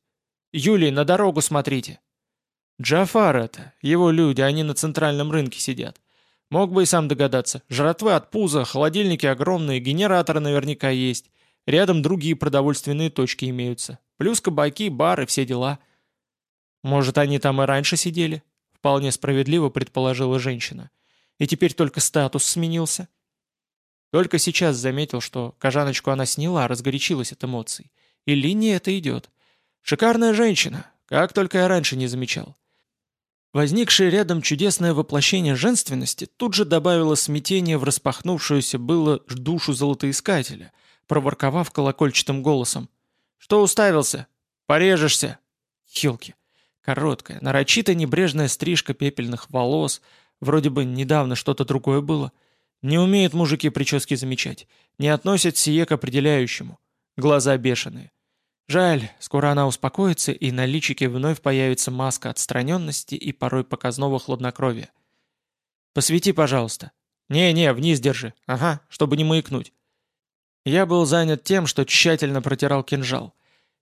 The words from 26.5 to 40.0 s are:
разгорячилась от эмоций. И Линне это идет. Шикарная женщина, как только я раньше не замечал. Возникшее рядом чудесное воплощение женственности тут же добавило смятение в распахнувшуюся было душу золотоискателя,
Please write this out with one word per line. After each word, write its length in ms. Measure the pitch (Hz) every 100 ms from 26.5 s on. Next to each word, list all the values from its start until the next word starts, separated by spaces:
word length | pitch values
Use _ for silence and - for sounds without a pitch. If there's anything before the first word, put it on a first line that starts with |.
| 170 120
разгорячилась 640 | 120 131 135 - 147 117
от 120 | -
эмоций. 460 | 131 120 107 - - _ _ _ -
И 80 |
Линне 400 | 143 147 214 220
это 220 | 208 190 196
идет. 320 | 147 123 - _ _ _ _ _
Шикарная 540 | - 185 226 233 226
женщина, 520 | 214 226 170 - 147 - _ -
как 260 | 143 180
только 260 | 202 185 185
я 100 | 185
раньше 280 | 180 143 131
не 120 | 127
замечал. 480 | 123 123 - - - _ _ _ _ _ _ _ _ _
Возникшее 560 | 143 147 208 208 - 185
рядом 320 | 196 175 165
чудесное 540 | - 147 202 180 170
воплощение 600 | 151 151 147 - 190 156
женственности 720 | 127 202 240 - 131 127 -
тут 300 | - - 240
же 100 | 196
добавило 500 | 165 160 175 170 156 147
смятение 600 | - 147 - 190 170 151
в 80 |
распахнувшуюся 920 | 131 - 139 - 175 170 - 143 - 127
было 420 | 120 170 151 143 -
душу 460 | 123 131 170 -
золотоискателя, 960 | 127 143 135